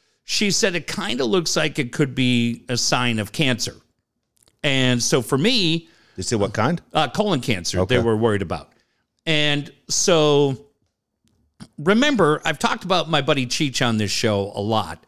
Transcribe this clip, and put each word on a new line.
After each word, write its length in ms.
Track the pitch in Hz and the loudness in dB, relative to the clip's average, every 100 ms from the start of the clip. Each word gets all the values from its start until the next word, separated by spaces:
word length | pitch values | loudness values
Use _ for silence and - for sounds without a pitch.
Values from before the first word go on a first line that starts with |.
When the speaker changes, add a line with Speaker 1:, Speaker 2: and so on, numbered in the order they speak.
| _ _ | _ _
Speaker 1:
she 280 | - - 208 | -8 -2 0
said, 220 | - 208 | 2 0
"It 140 | 175 - | -2 -6
kind 320 | - 202 247 | -8 -6 -4
of 80 | 247 | 0
looks 300 | 190 165 - | 0 0 0
like 220 | 156 139 | -2 -2
it 120 | 123 | -4
could 240 | - 147 123 | -2 -2 0
be 480 | 127 120 117 120 - | 2 2 0 -2 -6
a 80 | 120 | -4
sign 420 | - 135 123 110 | 0 0 0 -2
of 140 | 101 | -4
cancer." 420 | - 143 117 - - _ _ _ _ _ _ _ _ | -2 0 0 -4 -10 _ _ _ _ _ _ _ _
And 400 | 151 135 127 123 | -2 2 2 2
so 180 | 113 143 | 2 0
for 160 | 117 135 | 0 0
me 520 | 196 254 175 160 - _ _ - | 2 2 0 -2 -4 _ _ -12
Speaker 2:
You 80 | |
see 140 | 92 113 | -4 -2
what 160 | 98 | -2
kind? 280 | 104 117 170 - | 0 0 -2 -4
Speaker 1:
Uh, 160 | 156 143 | -2 -2
colon 320 | - 208 156 | 0 0 0
cancer 400 | 117 98 - 95 | -2 -4 -2 -2
Speaker 2:
Okay. 160 | 92 123 | 0 2
Speaker 1:
they 40 | |
were 140 | 117 110 | 2 2
worried 260 | 113 104 | 2 0
about. 300 | 90 101 - _ _ _ _ _ - | -2 -8 -10 _ _ _ _ _ -2
And 440 | 151 147 147 143 - - | 2 2 0 -4 -14 -6
so 760 | - - 170 151 147 143 135 - _ _ _ _ _ _ _ _ _ - - | -2 2 4 6 4 4 0 -10 _ _ _ _ _ _ _ _ _ -20 -4
remember, 640 | 147 214 294 262 156 151 - | 0 2 4 4 4 2 -2
I've 140 | 156 | -2
talked 240 | - 247 | -2 -2
about 260 | 175 180 151 | -2 -2 0
my 120 | 156 | 0
buddy 240 | 139 143 123 | 0 0 -2
Cheech 400 | - 147 120 123 | -2 -2 0 0
on 120 | 110 | 0
this 140 | 104 | -2
show 400 | - 113 101 98 101 | -2 0 0 -2 -4
a 60 | |
lot. 420 | 101 110 95 90 | -2 -2 -2 -8